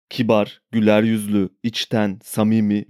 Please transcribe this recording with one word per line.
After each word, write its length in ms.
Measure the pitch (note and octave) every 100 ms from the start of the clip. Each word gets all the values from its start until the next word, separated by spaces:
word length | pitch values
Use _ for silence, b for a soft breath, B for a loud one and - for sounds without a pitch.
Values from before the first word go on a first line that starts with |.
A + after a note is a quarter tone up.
| _
Kibar, 520 | - A2+ G#2+ G#2 - _
güler 300 | A2+ G#2+ G#2+
yüzlü, 460 | A2+ A2 G#2 G#2 F#2 -
içten, 560 | A#2+ - - A#2+ G#2 F#2+
samimi 600 | - - G#2+ A2+ G#2+ G#2 -